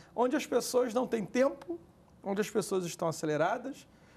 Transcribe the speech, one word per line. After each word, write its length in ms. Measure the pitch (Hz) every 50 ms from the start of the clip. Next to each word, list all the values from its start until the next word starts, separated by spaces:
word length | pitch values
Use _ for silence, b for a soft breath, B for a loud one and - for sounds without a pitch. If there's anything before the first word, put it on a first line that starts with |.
| B B B
onde 200 | 214 247 262 294
as 100 | 294 -
pessoas 460 | - 277 240 - - - 247 262 240 208
não 120 | 247 247
têm 180 | - 226 226 190
tempo, 540 | - - 247 262 285 349 - - 349 339 339 - - - - - - - - -
onde 180 | 196 196 202
as 100 | 208 -
pessoas 340 | - 220 185 - 190 185 180
estão 220 | 165 - - 175 165
aceleradas, 800 | - - - 156 151 143 160 180 233 247 226 269 - - - B B B B B B